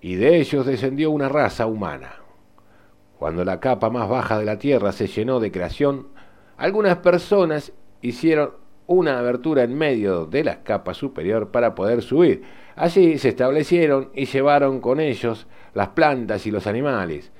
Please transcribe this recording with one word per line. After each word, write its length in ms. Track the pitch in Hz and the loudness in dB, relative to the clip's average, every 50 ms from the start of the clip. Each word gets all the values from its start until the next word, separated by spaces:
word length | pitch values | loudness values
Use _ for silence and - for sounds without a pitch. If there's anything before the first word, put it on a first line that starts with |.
| - | -8
y 100 | 90 92 | -6 -4
de 220 | 90 104 143 170 175 | 2 4 6 6 6
ellos 280 | 147 - - 143 131 131 | 4 2 0 -2 0 0
descendió 420 | 135 117 123 131 131 139 156 156 | -2 -2 -2 -4 -2 -2 -2 0
una 180 | 151 147 139 131 | 0 0 -2 0
raza 380 | 139 151 139 107 - - 120 | 0 0 0 0 0 -2 -4
humana. 500 | 113 110 107 101 85 71 67 65 - - - - - - - _ _ _ _ _ _ _ _ _ _ _ _ _ _ _ _ | -4 -2 -4 -6 -8 -8 -10 -14 -18 -20 -20 -20 -20 -20 -20 _ _ _ _ _ _ _ _ _ _ _ _ _ _ _ _
Cuando 260 | 71 76 82 85 90 | -6 -6 -4 -4 -4
la 160 | 95 92 87 | -4 -4 -4
capa 300 | - 135 127 113 110 110 | -2 -2 -2 0 0 -2
más 180 | 117 123 117 110 | -2 -2 -2 -2
baja 300 | 120 127 117 - 113 107 | -2 -2 -2 -2 -2 -2
de 80 | 107 | -2
la 140 | 107 107 98 | -4 -4 -4
tierra 320 | - 143 143 123 101 101 | -2 0 0 2 2 0
se 160 | 92 - 113 92 | -2 -2 -4 -4
llenó 320 | - - 107 123 131 123 | -2 -4 -2 0 0 0
de 120 | 110 101 | -2 -2
creación, 560 | 90 92 90 87 - - 143 143 139 139 - - - - - - - _ _ _ _ - | -4 -4 -6 -6 -2 0 0 0 0 -2 -8 -16 -20 -20 -20 -20 -20 _ _ _ _ -4
algunas 400 | - 165 196 214 214 196 175 175 | -4 -2 0 2 2 2 2 4
personas 720 | - 180 175 180 170 - 208 202 185 165 156 151 143 - - - - - - - | 4 4 4 4 2 2 2 2 4 2 0 -4 -6 -10 -18 -20 -20 -20 -20 -10
hicieron 500 | - 120 113 - - 165 160 151 147 131 - - - - - - _ | -8 -8 -6 0 2 2 4 4 2 0 -4 -12 -20 -20 -20 -20 _
una 320 | - 175 185 175 156 139 123 | 2 2 2 4 2 0 0
abertura 460 | 120 120 123 123 123 160 160 139 123 | 0 0 -2 -2 -2 0 2 2 2
en 120 | 117 123 | 2 0
medio 520 | 143 160 151 135 113 104 98 95 87 80 78 | 0 0 0 0 0 0 0 0 0 -2 -2
de 160 | 87 135 156 | -2 -2 -2
la 180 | 135 - - | -2 -4 -6
capa 320 | - - 107 101 - - 87 | -4 -4 -4 -4 -4 -6 -10
superior 560 | - - 135 135 - 82 90 107 113 107 101 | -8 -8 -8 -8 -6 -4 -2 -2 -2 -2 -2
para 240 | - 107 120 113 92 | 0 0 0 0 0
poder 300 | - 95 104 120 120 113 | 0 -2 0 0 0 -2
subir. 400 | - 127 147 180 160 113 - - - - - - - - | -2 2 4 6 4 4 2 -2 -16 -20 -20 -20 -20 -8
Allí 420 | - 151 170 170 196 185 170 160 139 | -2 -2 2 4 6 6 6 4 4
se 120 | - 131 | 0 0
establecieron 800 | 110 - 123 127 135 156 151 - 175 175 165 151 143 135 131 131 - | 0 2 0 2 2 0 0 2 2 2 4 4 2 0 -2 -4 -6
y 120 | 135 135 | -8 -6
llevaron 540 | 131 - 135 135 143 147 143 143 135 135 131 | -4 -2 0 2 4 4 4 4 2 0 -2
con 200 | 117 117 127 147 | -2 -2 0 0
ellos 480 | 156 151 123 101 - 120 113 104 - - - - - - - | 0 -2 -2 -2 -2 -4 -4 -4 -10 -18 -20 -20 -20 -12 -4
las 160 | 104 101 - | -4 -4 -2
plantas 560 | - - 160 151 143 131 117 101 107 101 - | 2 2 2 2 2 0 -4 -4 -6 -4 -4
y 60 | 110 | -4
los 160 | 104 104 - 104 | -4 -2 -2 -2
animales. 640 | 104 117 139 147 135 110 92 85 78 71 67 - - - | -2 -2 -2 -2 -2 -2 -4 -4 -6 -8 -10 -16 -20 -20